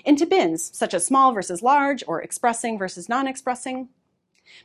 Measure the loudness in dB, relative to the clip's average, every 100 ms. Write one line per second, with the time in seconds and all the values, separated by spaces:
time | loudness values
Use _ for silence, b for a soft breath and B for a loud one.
0 | 2 4 4 2 2 -2 -6 -4 -2 -2
1 | 2 4 4 4 -6 -2 2 4 2 -2
2 | -4 -6 -6 -2 -2 0 -4 -4 -6 -8
3 | -4 -2 -2 -6 -6 -6 -6 -8 -10 _
4 | _ _ _ b b b